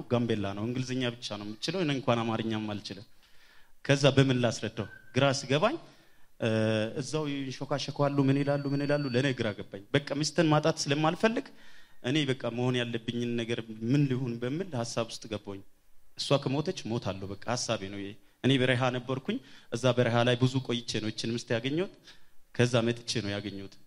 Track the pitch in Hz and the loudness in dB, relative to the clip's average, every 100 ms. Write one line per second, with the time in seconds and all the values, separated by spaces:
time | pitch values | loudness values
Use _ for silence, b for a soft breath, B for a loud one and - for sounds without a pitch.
0 | - 120 117 107 101 101 110 123 127 127 | 0 2 2 0 -2 -2 -4 -2 -4 -2
1 | 123 117 - 104 104 107 - 180 156 139 | -2 -4 -8 -8 -8 -8 -4 -2 0 0
2 | 123 117 117 110 113 107 107 104 - 95 | 2 2 2 0 -2 -2 -4 -6 -8 -12
3 | - b b b b b b - - 139 | -14 b b b b b b -4 2 6
4 | 139 131 135 123 120 - 110 - 98 - | 6 6 6 4 2 0 -6 -6 -8 -10
5 | - 127 139 127 127 143 208 320 b b | -6 2 2 2 0 2 2 -2 b b
6 | b b b - 117 110 110 110 110 - | b b b -4 0 2 2 0 -2 -4
7 | 127 156 147 143 135 127 139 143 - 131 | -4 -4 -4 -4 -6 -8 -4 -4 -2 0
8 | 143 143 135 139 143 143 139 139 143 147 | 2 4 4 4 2 0 0 0 2 0
9 | 143 120 139 123 110 101 98 101 - 143 | 2 2 2 0 -2 -4 -10 -14 -2 -2
10 | 147 139 151 - 165 151 156 156 - 143 | 0 -2 0 2 4 6 4 0 0 2
11 | 156 175 220 247 - B B B B B | 2 2 2 0 -6 B B B B B
12 | 120 151 135 127 117 117 123 127 120 120 | -2 0 0 0 -2 0 0 0 0 -4
13 | 123 120 120 120 113 117 113 110 113 143 | -4 -2 -2 -2 -2 -4 -6 -6 2 4
14 | 143 127 131 117 123 151 196 131 117 - | 4 2 -2 -4 -4 -4 -4 -4 -2 -2
15 | 110 - 113 104 - 98 - - - - | -4 -6 -8 -8 -8 -14 -14 -20 -20 -20
16 | - - - 139 131 139 151 - 104 117 | -14 -6 2 2 2 -2 -2 -6 -4 -4
17 | 104 95 95 98 - 120 - 110 98 101 | -4 -6 -8 -8 -4 -4 -2 -4 -4 -10
18 | 98 101 b b 123 135 127 123 127 127 | -10 -14 b b 2 4 4 2 2 0
19 | 131 131 - 233 B B B 117 127 120 | -4 -4 -4 -6 B B B 0 2 4
20 | 117 120 120 120 127 135 131 120 117 110 | 4 4 4 4 2 2 -2 -4 -2 -2
21 | 107 - 113 117 - 117 127 156 196 - | -2 -4 -4 -4 -2 -2 -2 -2 -4 -8
22 | B B B B - - 123 120 117 117 | B B B B -4 2 4 4 2 0
23 | - 120 101 101 101 98 98 - | -4 -4 -2 -4 -6 -8 -12 -16